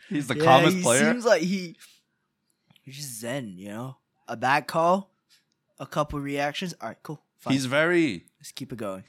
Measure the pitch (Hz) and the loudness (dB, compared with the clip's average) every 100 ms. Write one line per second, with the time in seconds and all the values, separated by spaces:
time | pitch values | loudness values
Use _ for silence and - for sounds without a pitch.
0 | - 147 127 135 156 - 170 185 180 123 | -6 -6 -4 0 6 8 6 4 4 4
1 | 151 240 233 185 175 196 175 - - _ | 4 2 4 4 2 -2 -6 -14 -20 _
2 | _ _ _ _ _ _ _ _ - 139 | _ _ _ _ _ _ _ _ -20 -14
3 | 143 113 117 139 117 90 101 107 127 135 | -14 -10 -8 -8 -8 -12 -12 -10 -12 -14
4 | _ _ - 113 127 143 147 165 170 190 | _ _ -12 -4 0 0 0 0 2 2
5 | 196 _ _ _ _ _ _ _ 135 - | -2 _ _ _ _ _ _ _ -8 -4
6 | 147 147 139 143 143 143 185 156 113 - | -4 -4 -6 -4 -4 -4 -10 -10 -12 -12
7 | - 151 _ _ 120 135 131 139 160 175 | -14 -16 _ _ -2 -2 0 2 2 2
8 | 160 90 - _ - - 131 117 104 95 | 2 -2 -12 _ -20 -14 -12 -10 -8 -10